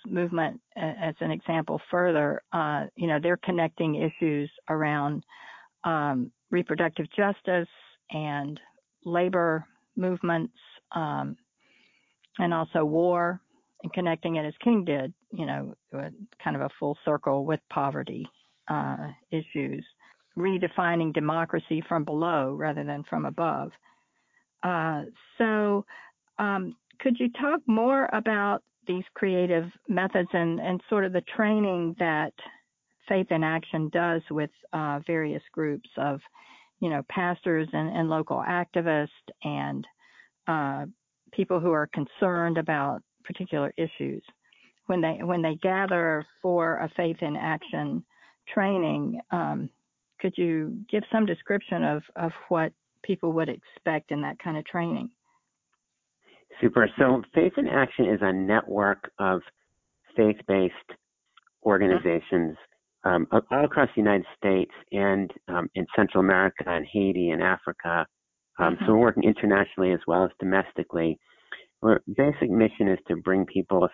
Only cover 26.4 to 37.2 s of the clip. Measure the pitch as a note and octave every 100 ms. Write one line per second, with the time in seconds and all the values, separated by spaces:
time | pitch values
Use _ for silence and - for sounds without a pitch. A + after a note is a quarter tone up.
26.4 | G#3 G3 F3+ - _ - C4 A#3+ B3 A#3+
27.4 | C#4+ D#4+ B3 A3 B3 C4+ C4+ A3 A3+ G#3
28.4 | G3+ G3+ _ _ - F#3 - - G3 F3+
29.4 | F3+ E3+ E3+ - - F3+ F#3+ F#3+ F3+ F3+
30.4 | E3+ E3 D#3+ F3+ - G#3+ F#3+ F3+ - -
31.4 | G#3+ G#3+ G3+ F3+ E3+ F3 E3+ D3+ D#3 -
32.4 | - - _ _ _ _ - F#3+ F#3 D#3+
33.4 | D#3 D#3+ - D#3 D#3 E3+ E3+ E3 - D#3
34.4 | D3 _ - D#3+ D3+ C#3+ D#3 D#3+ D3+ D3+
35.4 | - - D#3 C#3+ - - C#3+ C#3+ - -
36.4 | - - _ - E3+ C#3+ - F#3+